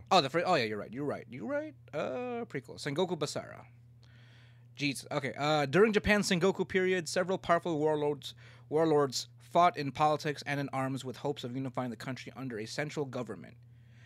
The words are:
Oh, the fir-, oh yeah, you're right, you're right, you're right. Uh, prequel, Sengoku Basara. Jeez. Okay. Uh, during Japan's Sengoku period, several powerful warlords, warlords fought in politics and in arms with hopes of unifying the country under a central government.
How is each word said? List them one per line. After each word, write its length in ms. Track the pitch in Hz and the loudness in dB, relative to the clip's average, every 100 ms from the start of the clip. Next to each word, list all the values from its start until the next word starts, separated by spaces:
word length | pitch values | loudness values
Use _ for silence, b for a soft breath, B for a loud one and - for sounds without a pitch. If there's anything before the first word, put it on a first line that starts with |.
| - | 2
Oh, 120 | 185 | 4
the 80 | 135 | 4
fir-, 120 | 165 180 | 2 2
oh 80 | |
yeah, 100 | 160 | 2
you're 140 | 110 104 | 2 -2
right, 120 | - | -6
you're 140 | 120 | -6
right, 220 | 143 98 - | -4 -6 -8
you're 160 | 160 226 | -10 -6
right. 280 | 285 311 - - | -6 -6 -12 -10
Uh, 540 | 151 202 254 247 233 240 | -6 -4 -4 -6 -6 -6
prequel, 300 | 139 - 87 | -8 -8 -8
Sengoku 380 | 151 143 180 170 | -4 0 0 0
Basara. 480 | 147 123 - - - - - - - b b b b b b - | -4 -6 -10 -14 -20 -20 -20 -20 -20 b b b b b b -4
Jeez. 260 | 143 123 - | -4 -4 -6
Okay. 220 | 143 131 - | -4 -4 -2
Uh, 300 | 147 151 143 | 0 2 4
during 260 | 156 226 | 6 6
Japan's 380 | 202 196 208 - | 4 4 4 4
Sengoku 360 | 180 190 190 175 | 2 2 2 0
period, 440 | 190 185 185 156 | 0 2 0 0
several 260 | 185 185 190 | -2 0 0
powerful 420 | - 170 175 151 | 2 2 2 0
warlords, 540 | 156 151 147 143 - - b b b | 2 2 0 -2 -8 -16 b b b
warlords 580 | 151 165 147 139 - - - | 2 4 6 4 0 -8 -14
fought 380 | - 170 175 147 | 0 6 6 4
in 160 | 139 | -2
politics 500 | 127 151 151 156 143 - | 2 4 4 0 -4 -4
and 120 | 143 | -2
in 120 | 139 | -2
arms 320 | 135 131 135 | -2 -2 -2
with 140 | 127 120 | -6 -6
hopes 260 | 143 143 | -4 -4
of 100 | 123 | -6
unifying 360 | 127 135 123 127 | -6 -6 -4 -4
the 60 | 110 | -6
country 360 | 135 127 - | -8 -8 -10
under 240 | - 131 107 | -10 -8 -6
a 60 | |
central 400 | 113 - 151 156 | -6 -6 -4 -4
government. 520 | 135 123 113 87 - - - b b b | -4 -6 -8 -10 -14 -20 -20 b b b